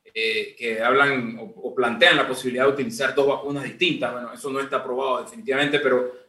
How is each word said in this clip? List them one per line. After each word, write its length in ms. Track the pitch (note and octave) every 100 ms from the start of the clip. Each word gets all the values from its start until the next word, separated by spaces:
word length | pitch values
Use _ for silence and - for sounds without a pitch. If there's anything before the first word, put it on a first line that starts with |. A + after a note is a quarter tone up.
| _
eh, 420 | A2 A2+ A2 G2+ -
que 240 | A#2+ A2
hablan 560 | A2+ C3+ C#3 C3+ A#2 A2+
o, 300 | A2 - B2
o 40 |
plantean 440 | B2+ A#2+ A2+ F3 D#3
la 100 | C3
posibilidad 380 | B2+ B2+ B2 C3+
de 60 |
utilizar 440 | C#3 A#2+ A2+ C3+ C3+
dos 120 | C#3
vacunas 360 | C3+ C#3 C#3+
distintas. 480 | B2+ - F3+ D3 B2
Bueno, 220 | B2 A#2+
eso 160 | B2 D3
no 100 | C3+
está 180 | C3+ C#3
aprobado 460 | C3 B2+ C3+ B2
definitivamente, 560 | - A#2 A2+ C3 C#3+ D3
pero, 480 | C3+ B2 B2+ -